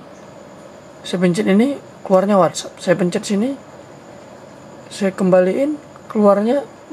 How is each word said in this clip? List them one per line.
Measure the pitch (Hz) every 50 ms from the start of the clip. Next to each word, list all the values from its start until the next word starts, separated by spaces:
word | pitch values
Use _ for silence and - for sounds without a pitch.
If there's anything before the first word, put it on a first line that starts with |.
| - - - - - - - - - - - - - - - - - - - - -
saya | - - 180 185
pencet | 180 170 196 214
ini, | 202 190 202 240 285 277 - - - - - -
keluarnya | - 196 185 190 196 208
WhatsApp. | 190 175 151 - - - - -
Saya | - - 190 170 160
pencet | 180 175 - 208 -
sini, | - 208 196 220 269 277 - - - - - - - - - - - - - - - - - - - - - - - - - - -
saya | - - 202 190 185
kembaliin, | - 202 185 175 185 180 185 190 254 277 302 302 294 - - - - - -
keluarnya | - 220 208 202 196 196 208 226 269 285 - - - - - -